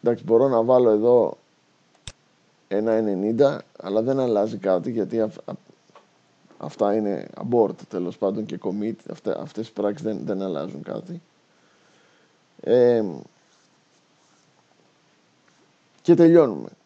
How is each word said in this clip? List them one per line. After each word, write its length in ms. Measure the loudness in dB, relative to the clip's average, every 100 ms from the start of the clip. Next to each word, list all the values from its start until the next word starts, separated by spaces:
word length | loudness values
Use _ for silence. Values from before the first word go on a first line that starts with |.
εντάξει, 200 | -2 -2
μπορώ 240 | 2 4 4
να 160 | 2
βάλω 260 | 4 4 6
εδώ 480 | 4 4 4 2 -4 _ _ _ _ _ _ -20 -20 _ _ _ _ _
ένα 240 | -4 0
ενενήντα, 720 | 0 0 -2 -2 2 0 0 -12 _
αλλά 200 | -4 -2
δεν 180 | 0 -2
αλλάζει 380 | 0 0 -2 -4
κάτι, 340 | -2 -2 -2
γιατί 300 | -6 -4 -2
αυ-, 280 | -4 -6 -16
α-, 40 | -16 _ _ _ _ _ _ _ _ _ _
αυτά 380 | -16 -4 -2 0
είναι 320 | -2 -6 -10 -12
abort, 400 | -2 2 2 0 -10
τέλος 280 | -8 -8 -4
πάντων, 280 | -4 -4 -8
και 140 | -8
commit, 320 | -6 -6 -6 -8 -14
αυτα-, 280 | -10 -6 -6
αυτές 280 | -8 -12 -12
οι 60 |
πράξεις 320 | -6 -6 -4 -8
δεν, 140 | -8 -6
δεν 160 | -6
αλλάζουν 420 | -6 -8 -8 -12
κάτι. 380 | -12 -12 -12 -16 _ _ _ _ _ _ _ _ _ _ _ _ _ _
Ε, 420 | 0 4 4 2 -2 -8 -16 _ _ _ _ _ _ _ _ _ _ _ _ _ _ _ _ _ _ _ _ _ _ _ _ _ _ _
και 120 | 2
τελειώνουμε. 560 | 6 8 8 6 0 -10 -18